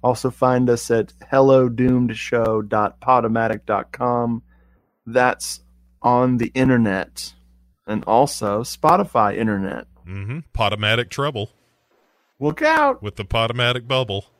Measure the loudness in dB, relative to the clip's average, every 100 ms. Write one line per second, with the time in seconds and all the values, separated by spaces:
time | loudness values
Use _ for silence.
0 | 0 0 -2 0 2 2 2 0 0 -2
1 | -2 -8 -2 2 6 6 4 0 2 2
2 | 0 -4 -4 0 0 -2 -2 0 -2 -2
3 | 2 2 4 0 -2 -4 -2 -4 -4 -6
4 | -2 -2 -2 -6 -10 _ _ _ _ _
5 | -4 2 2 0 -8 -14 _ _ _ _
6 | 0 2 2 0 -2 0 2 4 2 0
7 | -6 -12 -16 -18 _ _ _ _ -8 -6
8 | 2 2 2 0 -4 -4 -6 -2 2 2
9 | 2 0 0 0 -2 -2 -4 -8 -14 _
10 | -14 -12 -10 -12 -10 -4 -2 0 0 0
11 | -2 -4 -4 -4 -8 _ _ _ _ _
12 | _ _ _ _ -4 0 0 2 2 0
13 | -8 -10 -4 -2 0 0 0 -2 -2 -2
14 | -2 -6 -8 _